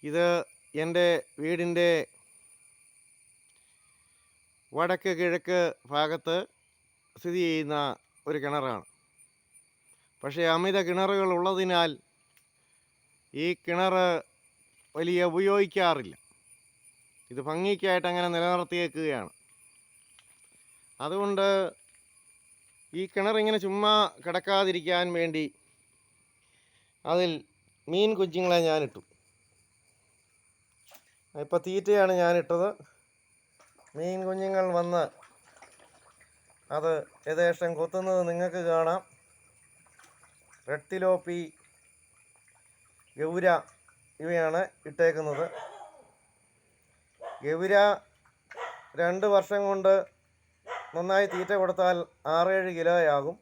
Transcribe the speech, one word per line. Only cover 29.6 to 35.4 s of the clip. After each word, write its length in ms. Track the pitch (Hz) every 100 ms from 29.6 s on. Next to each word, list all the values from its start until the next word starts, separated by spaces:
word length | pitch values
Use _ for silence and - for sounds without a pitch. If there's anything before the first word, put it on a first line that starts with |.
| _ _ _ _ _ _ _ _ _ _ _ _ _ - _ _ _ 151
ഇപ്പം 180 | 147 170 170
തീറ്റയാണ് 460 | 190 196 208 190 180
ഞാനിട്ടത്. 460 | 175 175 165 170 190 - - _ _ _ _ _ _ _ _ _ _ 143
മീൻ 220 | 170 185 185
കുഞ്ഞുങ്ങൾ 360 | 190 190 190 185 175
വന്ന് 240 | 175 175 151 - - _